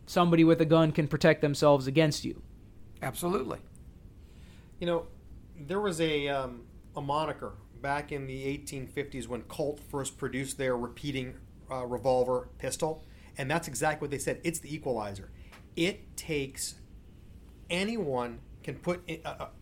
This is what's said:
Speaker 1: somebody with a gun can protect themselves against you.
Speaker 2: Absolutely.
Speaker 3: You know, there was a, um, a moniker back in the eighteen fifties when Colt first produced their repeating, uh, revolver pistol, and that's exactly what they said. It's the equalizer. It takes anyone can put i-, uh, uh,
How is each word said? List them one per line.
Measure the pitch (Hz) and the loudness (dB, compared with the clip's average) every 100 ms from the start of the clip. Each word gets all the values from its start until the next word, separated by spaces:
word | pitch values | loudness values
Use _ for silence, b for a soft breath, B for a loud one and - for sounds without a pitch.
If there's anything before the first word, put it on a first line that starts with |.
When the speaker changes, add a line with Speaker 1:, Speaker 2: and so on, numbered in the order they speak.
| - | -2
Speaker 1:
somebody | - 175 165 | 2 6 8
with | 160 165 | 8 8
a | 160 | 6
gun | 160 160 | 6 6
can | 151 147 | 4 0
protect | 151 165 156 | 4 6 6
themselves | 151 139 147 143 131 | 4 4 6 6 6
against | 135 156 - - | 4 4 2 -4
you. | - - - - - - - | -8 -14 -18 -20 -18 -18 -10
Speaker 2:
Absolutely. | 139 - 175 175 123 - - - - - - - b b b b b - | -8 -4 0 0 -2 -6 -12 -20 -20 -20 -20 -20 b b b b b -2
Speaker 3:
You | 170 | 2
know, | 170 165 - - - - - | 2 0 -10 -18 -18 -16 -12
there | 143 190 | -4 0
was | 208 160 | 0 2
a, | 165 151 143 | 2 2 2
um, | 139 131 120 - - - - | 0 -2 -6 -16 -20 -14 -6
a | |
moniker | 139 147 156 139 117 98 - - | 0 0 0 -4 -8 -12 -18 -8
back | 139 143 147 | -4 -2 -4
in | 147 135 | -6 -6
the | 131 | -6
eighteen | 135 143 143 139 123 | -4 -4 -6 -10 -8
fifties | - 117 135 113 | -6 -6 -8 -6
when | 120 | -8
Colt | 110 - 147 147 | -6 -4 -4 -4
first | - 143 135 - | -6 -6 -6 -6
produced | 135 127 135 - | -6 -4 -6 -2
their | 131 123 | -2 -2
repeating, | 120 - 143 131 127 127 - - - | -4 -8 -6 -6 -6 -10 -18 -20 -12
uh, | 131 123 | -8 -6
revolver | 120 135 127 123 127 - - | -2 2 4 4 0 -2 -8
pistol, | 135 - 160 160 b b b - | -8 -2 -2 -4 b b b -6
and | 135 | -2
that's | 160 165 | -2 -2
exactly | 143 151 151 147 | -2 0 0 -2
what | |
they | 131 | -4
said. | - - | -2 -2
It's | 170 165 | -2 -4
the | - | -6
equalizer. | 151 147 117 104 98 98 b b b - - | -6 -2 -2 -4 -8 -12 b b b -10 -2
It | 170 202 - - | 0 -2 -10 -12
takes | - 151 135 - - - - - - - - - - - - | -4 -4 -4 -6 -8 -10 -18 -20 -20 -20 -20 -20 -20 -18 -4
anyone | 175 196 233 160 127 120 117 - - | -2 -2 -2 -2 -2 -2 -6 -16 -14
can | - 131 | -10 -6
put | - 175 - | -4 -4 -6
i-, | 160 | -10
uh, | 156 139 | -10 -10
uh, | - - | -12 -14